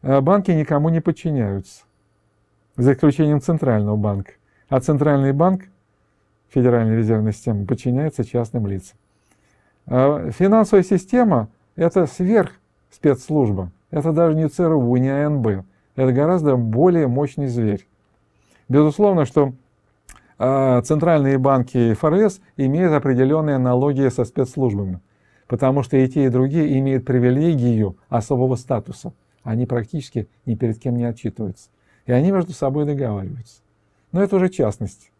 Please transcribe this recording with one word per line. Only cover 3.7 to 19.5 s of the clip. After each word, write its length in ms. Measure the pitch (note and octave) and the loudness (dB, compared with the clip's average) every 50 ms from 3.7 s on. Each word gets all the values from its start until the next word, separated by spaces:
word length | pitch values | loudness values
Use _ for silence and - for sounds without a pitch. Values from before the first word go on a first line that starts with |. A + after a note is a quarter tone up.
| A#2 G#2+ G#2 G#2 G#2+ | 0 0 0 0 -2
банка. 360 | G#2+ G#2 G#2+ G2+ G2 G2 - _ _ _ _ _ _ _ _ | -2 -2 -2 -4 -4 -8 -10 _ _ _ _ _ _ _ _
А 120 | C3+ C3 | -2 -2
Центральный 520 | B2+ - D3+ C3+ D3 D3+ C#3+ C#3 C3+ C#3 | 0 0 0 2 2 2 2 2 2 0
банк, 300 | C#3 C#3+ E3 F#3 F#3+ F#3 - - _ _ _ _ _ _ _ _ _ _ _ _ _ _ _ _ | 2 2 2 0 0 -2 -6 -14 _ _ _ _ _ _ _ _ _ _ _ _ _ _ _ _
Федеральная 460 | - C3+ B2 B2 A#2+ A#2+ A2+ A2 A2 | -2 2 2 2 2 2 0 0 0
резервная 360 | A2+ A2+ G#2+ A2+ A2 G#2+ A2 | 0 0 0 0 0 0 -2
система, 340 | G2+ - - B2 A2 G2+ G2+ | -4 -4 -6 -6 -4 -4 -4
подчиняется 580 | F2+ - G2+ - B2+ B2 C3 D3+ D#3 - - A#2+ | -6 -6 -6 -4 -4 -4 -2 -4 -4 -6 -6 -8
частным 420 | - - B2 A#2 A2 - B2 G#2+ | -4 -4 -6 -6 -4 -6 -6 -6
лицам. 300 | G2 G2 F#2 F#2 - _ _ _ _ _ _ _ _ _ _ _ _ _ _ _ _ _ _ _ | -4 -6 -8 -10 -14 _ _ _ _ _ _ _ _ _ _ _ _ _ _ _ _ _ _ _
Э, 440 | - A#2+ B2+ C3 C#3 D3+ D#3 - B2+ | -4 0 2 2 2 2 0 -4 -8
финансовая 520 | A2+ - F3+ G3 G#3+ A3+ G#3+ G#3+ - G3 F#3 | -2 0 2 4 4 4 2 4 4 2 4
система — 640 | - G#3 F3+ - - - B3 B3 G#3+ E3+ A#2+ A2 G#2+ _ _ _ _ _ | 4 0 -2 -2 0 0 2 2 4 2 0 0 -4 _ _ _ _ _
это 300 | - D#3+ E3+ - F#3+ E3+ | -2 -2 0 2 0 0
сверхспецслужба. 1600 | C#3 - - F#3 F3+ A3+ A3 F#3 - - _ _ _ _ _ _ _ _ _ - D3+ C3+ C3 - - D3+ D3+ C3+ G#2+ G2+ F#2+ F#2 F2 - _ _ _ | 0 -2 -4 -2 2 2 2 2 0 -6 _ _ _ _ _ _ _ _ _ 0 0 0 0 -2 -4 0 0 2 0 0 -2 -6 -8 -12 _ _ _
Это 220 | - D#3 C#3+ E3 | -8 -4 -2 0
даже 240 | D#3 D#3+ E3+ E3 D#3 | 2 2 2 2 2
не 120 | D#3 D#3+ D3 | 0 -2 -2
Ц 140 | - - | -2 0
Р 100 | F3+ D#3+ D#3+ | 0 2 2
У, 220 | D3 B2 A#2+ B2 | 2 2 2 2
не 120 | B2+ B2+ C3+ | 2 2 0
А 160 | C3+ C#3 D3 | 0 -2 -2
Н 180 | D3+ D3+ C#3+ | -2 -2 0
Б. 220 | A#2 A2+ G2+ F#2+ F#2+ _ _ _ _ _ _ | 0 -2 -2 -2 -6 _ _ _ _ _ _
Это 160 | - C3 C3 | -2 0 0
гораздо 420 | B2 C3 D3 D#3+ F#3 F3+ D#3 D3 C3 | 2 2 2 2 0 0 2 0 0
более 540 | B2 A#2 A2+ A2 A#2 D#3+ F#3 F3 E3+ D3+ B2+ | 0 0 -2 0 2 2 4 4 2 0 0
мощный 400 | A#2+ C3+ D3 C3+ - - C#3+ C3 | 0 -2 -4 -4 -4 -6 -6 -4
зверь. 400 | A#2+ A#2+ A2+ G#2+ G2+ G2 _ _ _ _ _ _ _ _ _ _ _ _ _ _ _ _ _ _ | -4 -2 -2 -2 -2 -4 _ _ _ _ _ _ _ _ _ _ _ _ _ _ _ _ _ _
Безусловно, 560 | B2 C#3+ D3+ D3+ C#3+ - G#3 G3+ F#3+ E3+ D3 | 2 4 4 2 2 2 2 2 2 2 0
что, 280 | B2 - D#3+ C#3+ C3+ | 0 2 0 0 0